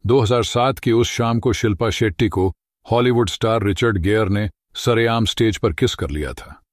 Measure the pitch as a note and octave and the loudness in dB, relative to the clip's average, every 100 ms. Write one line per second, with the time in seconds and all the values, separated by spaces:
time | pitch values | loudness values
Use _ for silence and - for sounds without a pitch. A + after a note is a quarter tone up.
0 | G2+ C3 G#2 A#2+ G#2+ B2 B2+ - B2 A#2 | 4 2 4 2 0 0 0 0 2 2
1 | A#2 - A#2 A#2 B2+ - A2 F#2+ A#2 - | 2 0 0 0 0 0 0 0 -2 0
2 | A2+ - A2+ F#2+ F#2 - _ _ - A#2 | -2 0 -2 0 -2 -2 _ _ -2 2
3 | B2 A#2+ A2 - A2+ A2+ G2+ F#2 A#2+ G2 | 2 2 0 -2 -2 0 0 0 0 0
4 | F2 G#2+ G2+ G2+ G#2+ _ _ - - A2+ | 0 2 2 -2 -4 _ _ -6 0 2
5 | A2+ A#2 A2 - A2+ - A2 D#2+ B2 - | 2 0 -2 0 0 0 -4 0 -2 -2
6 | D2 D2 C#2 - - - _ | -6 -6 -8 -10 -16 -20 _